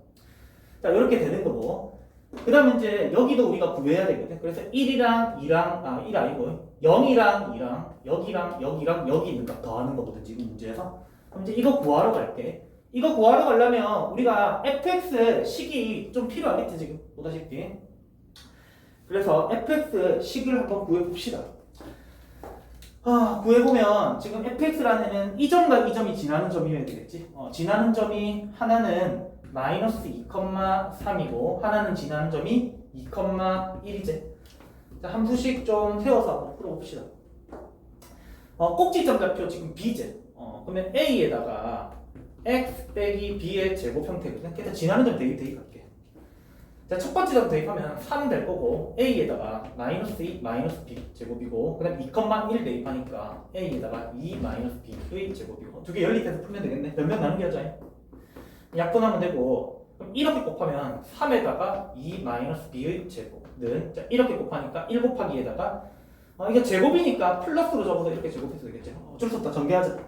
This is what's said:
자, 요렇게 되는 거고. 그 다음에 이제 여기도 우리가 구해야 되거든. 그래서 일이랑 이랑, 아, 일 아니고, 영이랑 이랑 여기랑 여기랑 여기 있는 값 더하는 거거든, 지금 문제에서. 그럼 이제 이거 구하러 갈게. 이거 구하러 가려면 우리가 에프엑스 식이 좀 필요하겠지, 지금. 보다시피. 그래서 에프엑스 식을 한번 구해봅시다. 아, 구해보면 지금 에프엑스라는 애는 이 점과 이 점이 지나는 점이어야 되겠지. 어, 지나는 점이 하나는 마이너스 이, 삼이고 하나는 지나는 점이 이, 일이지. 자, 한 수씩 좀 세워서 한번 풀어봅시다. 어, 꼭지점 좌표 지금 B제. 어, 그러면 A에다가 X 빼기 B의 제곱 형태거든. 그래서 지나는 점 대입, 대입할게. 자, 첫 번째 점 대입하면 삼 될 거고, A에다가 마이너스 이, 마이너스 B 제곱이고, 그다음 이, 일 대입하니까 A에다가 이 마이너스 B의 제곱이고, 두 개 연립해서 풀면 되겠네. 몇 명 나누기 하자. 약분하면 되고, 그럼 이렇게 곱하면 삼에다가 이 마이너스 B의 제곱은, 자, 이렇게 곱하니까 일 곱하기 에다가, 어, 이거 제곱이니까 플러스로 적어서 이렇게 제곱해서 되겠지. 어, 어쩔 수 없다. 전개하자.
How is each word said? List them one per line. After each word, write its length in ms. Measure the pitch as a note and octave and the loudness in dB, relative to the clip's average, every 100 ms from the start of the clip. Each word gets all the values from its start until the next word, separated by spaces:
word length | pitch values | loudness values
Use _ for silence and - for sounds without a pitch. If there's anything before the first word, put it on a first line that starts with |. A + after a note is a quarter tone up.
| - _ - - - - - - | -20 _ -20 -20 -20 -20 -20 -4
자, 100 | - | 2
요렇게 240 | G3 B3+ A#3+ | 6 6 4
되는 240 | - F3 - | 2 0 0
거고. 520 | - A#2+ - - - - - _ - | -2 -4 -4 -8 -16 -20 -20 _ -4
그 80 | - | 6
다음에 240 | C#4+ C4 A#3 | 8 8 6
이제 340 | A3 G3+ - | 2 0 4
여기도 360 | F#3 C4 B3 G3+ | 4 6 6 4
우리가 220 | F3+ E3+ | 2 0
구해야 320 | C#3 C#3 F3 F3 | 0 2 2 2
되거든. 300 | B2 - E3 | 0 -4 -8
그래서 200 | E3+ E3 - | -8 -8 -4
일이랑 680 | B3 C4 B3 A#3 A#3 A3+ - | 0 2 4 4 4 2 -2
이랑, 400 | C#3+ E3 - - - | 2 2 2 -2 -4
아, 160 | B2 A3 | -6 -2
일 100 | - | 0
아니고, 580 | - - A#2+ - - - | 0 -2 -4 -6 -12 2
영이랑 720 | D#3 G#3 C4+ A#3 G3+ - - - | 6 8 8 8 6 4 -2 -6
이랑 400 | B2 C3 E3 - B2+ | -6 -6 -10 -14 -4
여기랑 560 | E3 - F3 - - | -4 -2 -4 -4 -6
여기랑 460 | C#3+ D#3 D#3 E3+ - | -6 -2 0 0 2
여기 240 | D3+ - | 0 0
있는 140 | B2 - | -4 -6
값 160 | - | -8
더하는 340 | - A2+ F#3+ C3 | -8 -6 -4 -4
거거든, 260 | - A2 | -8 -10
지금 260 | G#2+ B3 A3+ | -14 -10 -10
문제에서. 540 | G#3 A2+ A2+ F#3 - - - - | -10 -10 -8 -10 -12 -20 -20 -16
그럼 140 | F#3+ | -10
이제 100 | F#3+ | -4
이거 260 | A3+ C4 B3+ | 2 4 4
구하러 320 | - - A3+ | 4 4 4
갈게. 560 | A3 - - E3+ - - - _ | 2 -2 -6 -8 -10 -18 -20 _
이거 240 | B3 D#4 A#3 | 0 2 6
구하러 300 | A3 C4+ D4+ | 8 8 6
가려면 680 | A3+ A#3+ A#3 G#3 G#3 - | 6 6 6 2 0 0
우리가 500 | - A#3+ G#3 G3+ G3+ C#4 | 2 4 4 4 2 0
에프엑스 800 | C#4 F4+ F4+ - B3 A3+ - - | 0 2 0 0 4 6 4 0
식이 680 | - C4+ C#4+ A3 G#3+ - | -4 -4 -2 -2 -4 -4
좀 160 | B3 A3+ | -4 -4
필요하겠지, 500 | A3 D#4+ - - E3 | -2 0 0 -2 -6
지금. 220 | D#3 D#3 - - | -10 -12 -16 -12
보다시피. 560 | D#3 D#3+ - C3+ - G3 - - - _ - - - - - - - - - | -10 -10 -10 -10 -10 -14 -20 -20 -20 _ -20 -20 -20 -20 -20 -20 -20 -20 -4
그래서 420 | G3 G3 - - | 0 4 4 4
에프엑스 680 | A#3 - D4+ - G3 F3+ - | 0 0 0 2 2 2 2
식을 400 | - B3+ B3+ B3 | 0 -4 0 0
한번 240 | - G3 | 0 -2
구해봅시다. 560 | F#3 F3 F3 - A#3 - - - - - - - - - - - - - - - - - | 0 0 0 -4 -6 -6 -10 -16 -20 -20 -20 -20 -20 -20 -20 -20 -18 -18 -20 -20 -20 -6
아, 400 | A#3+ A#3+ A3 - | 4 4 4 2
구해보면 760 | A3 A#3+ C4+ B3 G#3 G#3 - - | 6 8 8 8 6 6 4 0
지금 260 | G#3+ A3 B3 | -4 -6 -6
에프엑스라는 600 | - D#4 - A#3+ G#3+ G#3 | 0 0 2 2 4 2
애는 300 | G3+ G3 B3+ | -2 -2 0
이 100 | C#4+ | 4
점과 380 | F4 F4 A#3 A3 | 6 8 6 6
이 60 | |
점이 220 | G#3 G3+ - | 0 -2 -2
지나는 340 | D3 D#3 F#3 | -2 0 0
점이어야 360 | F3+ D#3 D3+ - | -2 0 -2 -4
되겠지. 440 | - - E3 - | -8 -12 -14 -14
어, 160 | - B2+ | -14 -12
지나는 420 | - E3+ G#3+ A3+ | -6 2 4 4
점이 560 | A3 G#3 G#3 G#3 G#3 - | 4 0 0 -4 -4 -8
하나는 720 | - A3+ A3+ G3+ F3 F#3 - - - - | -4 2 4 4 2 0 -2 -8 -16 -12
마이너스 540 | F#2 - G3 A3+ - - | -4 -2 0 0 -2 -8
이, 180 | A#2 - | -10 -8
삼이고 1300 | G3 F#3+ F#3+ F#3+ F#3+ G3 - - - - D#3 D#3+ - | -4 -4 -2 0 0 -2 -6 -4 -2 -2 -2 -2 0
하나는 320 | G#3+ G#3+ G#3 - | 0 2 0 -2
지나는 340 | C#3+ D3+ D#3+ | -4 -2 -2
점이 460 | D#3 - A#3+ - - - | -2 2 2 0 -8 -16
이, 140 | C3 - G3 F#3+ F#3+ F#3 F#3+ F#3+ F#3 | -16 -10 -4 -2 0 0 0 -4 -8
일이지. 460 | G3+ G3 F#3+ - - - - - - - - - | -10 -8 -6 -6 -8 -18 -20 -20 -20 -20 -20 -14
자, 60 | F3+ | -8
한 180 | A3+ A3 | -2 0
수씩 400 | B3 B3+ A#3+ A3+ | 2 0 -2 0
좀 340 | G#3+ G#3+ G#3 | 2 2 0
세워서 380 | B3+ B3 - - | 4 4 4 -2
한번 160 | - - | -6 -10
풀어봅시다. 440 | F3+ D#3+ - - - - - - - - - - - - - - - - - - | -10 -10 -10 -12 -14 -20 -20 -20 -20 -18 -18 -20 -20 -20 -20 -20 -20 -20 -20 -2
어, 180 | - - | 0 2
꼭지점 420 | F4+ F4+ D#4 A3 | 2 4 2 2
좌표 300 | F#3+ - F3 | 2 -2 -4
지금 260 | E3+ D#3+ | -6 -10
B제. 460 | E3+ A3+ - - - - - | -6 -4 -4 -8 -12 -20 -18
어, 260 | A#2+ - - | -16 -14 -8
그러면 260 | F#3 F#3 C4+ | -6 -2 0
A에다가 960 | D4+ A#3 D3 - - - A2+ - - - - - - - A#3 | 2 4 2 0 -4 -6 -6 -8 -10 -16 -18 -20 -20 -8 0
X 480 | B3+ B3+ - - | 0 0 -8 -8
빼기 460 | G#3 G3+ G3+ G3+ G3+ | -4 -2 -2 -4 -6
B의 360 | E3+ F#3+ F#3+ F#3 | -4 -2 0 -2
제곱 280 | - D#3 - | -4 -4 -4
형태거든. 480 | F3+ - - E3+ | -6 -8 -10 -10
그래서 200 | - F#3+ | -10 -8
지나는 320 | - D#3+ A3 B3 | -2 2 4 4
점 120 | - | 2
대입, 220 | B2+ - | -2 -2
대입할게. 400 | C3+ - - - - - - - - - - - - - - | -6 -10 -16 -20 -20 -20 -20 -20 -20 -20 -20 -20 -20 -20 -6
자, 80 | F3+ | -4
첫 160 | C4+ | -2
번째 200 | F#4 F#4 B3+ | 0 4 4
점 140 | - | 4
대입하면 500 | D#3 F3+ G3+ D3+ C#3+ | 0 -2 -4 -6 -10
삼 300 | - C#4+ C#4+ | -4 -2 0
될 180 | - D3 | 0 -2
거고, 480 | - - D#3+ - - | -2 -2 -2 -4 0
A에다가 640 | C4 - - - - - - B2 | 2 2 0 -2 -6 -8 -10 -8
마이너스 460 | B2 F#3 A3 - | -6 -4 -6 -6
이, 180 | E3+ F#3 | -8 -6
마이너스 420 | A2 A#3 E3 - - | -6 -4 -4 -6 -12
B 140 | A#2 - | -14 -14
제곱이고, 640 | - A#2 A#2+ A#2+ A#2 D#3+ - | -14 -12 -10 -6 -2 -2 -2
그다음 240 | - - | -2 -2
이, 80 | - A3 G#3+ G#3+ G#3+ A3+ | -2 0 2 0 0 -2
일 80 | |
대입하니까 840 | C3+ A#2+ B2+ B2+ - - G#2+ - - F#3 | -2 -6 -6 -8 -8 -10 -10 -12 -12 -8
A에다가 560 | F3 B2+ A2+ - A2+ A#2+ | -6 -6 -6 -8 -10 -10
이 180 | E3 - | -8 -6
마이너스 440 | - - B3 - | -6 -4 -6 -8
B의 500 | - - - F#3 F#3+ | -14 -14 -10 -8 -8
제곱이고, 500 | - - - - - | -8 -12 -14 -16 -14
두 100 | - | -8
개 80 | F#3 | 0
연립해서 380 | F3+ A3+ - - | 2 2 0 -6
풀면 220 | - G3+ | -8 -6
되겠네. 300 | - B2+ D3 - | -6 -4 -4 -2
몇 100 | D3+ | 0
명 160 | - | 2
나누기 220 | D3 F#3 | 0 0
하자. 320 | F3 - - - - - - - - - - - - E3 | -2 -2 -6 -10 -18 -20 -20 -20 -20 -20 -20 -20 -6 -2
약분하면 440 | E3+ A3+ A3 F3+ | 2 4 4 2
되고, 640 | F3 C#3 B2+ A#2+ - - - - | 0 0 0 0 -2 -12 -20 -18
그럼 160 | F#3 A#3 | -10 0
이렇게 260 | D#4 C4 | 0 0
곱하면 640 | - - D#3+ C#3 C3 A#2 | -4 -4 -4 -2 -6 -8
삼에다가 880 | - - D4 A#3+ - - F#3+ F#3+ - B2 | -14 -4 2 2 2 -2 -2 -4 -8 -12
이 280 | D3+ F#3+ | -10 -8
마이너스 480 | B2+ A#2+ C#3 - - | -6 -6 -4 -6 -10
B의 360 | B2+ D3+ F3+ - | -8 -6 -6 -8
제곱은, 840 | A2+ - - - - A#2 D#3+ - | -12 -14 -16 -20 -8 -4 -4 -4
자, 80 | - - | -10 -2
이렇게 260 | B3 B3 - | 2 2 0
곱하니까 500 | - D3 C3+ - - | -6 -6 -6 -8 -4
일 180 | A#3+ | 0
곱하기 360 | B3 - - C3+ | 0 0 -4 -4
에다가, 440 | A2+ G#2+ C#3+ - - - - - - - | -6 -4 -6 -6 -12 -20 -20 -20 -20 -8
어, 120 | G3 | 2
이거 140 | A#3+ | 4
제곱이니까 800 | A#3+ F#3+ C#4 A#3+ - - F3+ F3+ | 4 4 4 6 4 2 2 2
플러스로 420 | F3+ A3 - A#3 | 0 0 0 0
적어서 280 | F#3 E3+ E3 | 0 0 -2
이렇게 200 | D#3+ - | -4 -6
제곱해서 340 | B2+ C3+ - A#2+ | -8 -10 -10 -14
되겠지. 300 | G2 - - | -14 -14 -16
어, 140 | - | -18
어쩔 160 | - A3+ | -6 -4
수 80 | A3+ | -2
없다. 140 | D3 | -4
전개하자. 480 | D3 C#3+ F3+ F3+ - | -2 2 2 2 -2